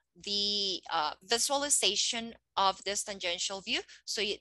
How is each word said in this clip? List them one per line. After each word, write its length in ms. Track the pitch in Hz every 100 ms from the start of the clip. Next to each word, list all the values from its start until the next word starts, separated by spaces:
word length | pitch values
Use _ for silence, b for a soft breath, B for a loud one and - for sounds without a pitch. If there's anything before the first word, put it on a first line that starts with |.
| _
the, 640 | 175 202 202 202 208 196 175 -
uh, 240 | 165 151 -
visualization 1120 | 190 233 - 285 285 - 196 208 - 233 233 - _ -
of 260 | 196 190
this 180 | 190 202
tangential 580 | - 196 180 180 - 196
view 220 | 220 294 B B
so 180 | - -
you, 140 | 208 -